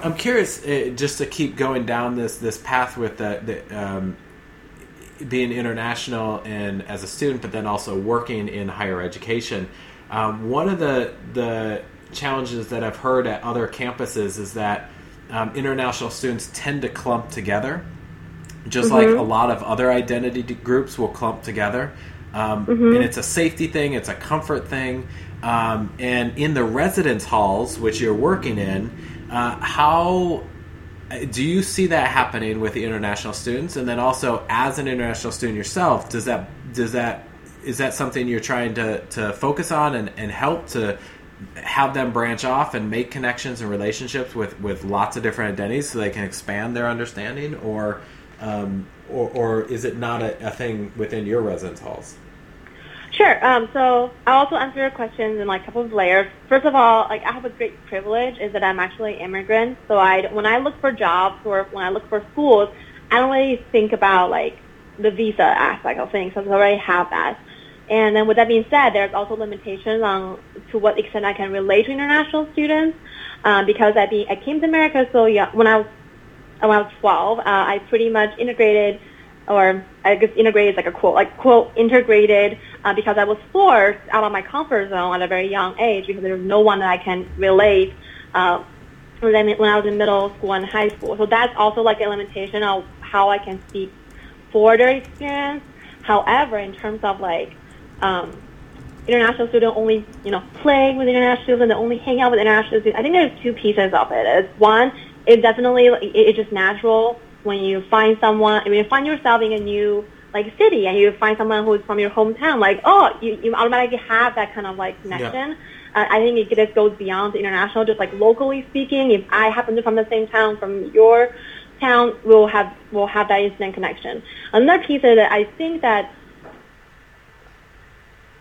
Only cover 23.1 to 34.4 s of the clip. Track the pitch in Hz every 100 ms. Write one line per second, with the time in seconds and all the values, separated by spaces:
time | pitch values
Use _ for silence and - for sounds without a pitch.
23.1 | 240 - - 165 160 165 160 147 127 -
24.1 | - - 156 151 139 - 135 131 127 127
25.1 | - - - 117 117 113 110 104 - 123
26.1 | 123 120 123 151 143 117 120 180 190 156
27.1 | 110 - 110 101 98 120 - 113 107 113
28.1 | 107 143 190 131 104 98 95 113 - -
29.1 | - - 120 120 - - - 151 165 175
30.1 | 185 180 - - - - - - - -
31.1 | 120 139 113 147 185 190 - 180 160 131
32.1 | 131 120 113 110 110 107 107 113 110 104
33.1 | 104 110 104 - 123 170 143 123 120 123
34.1 | 127 131 117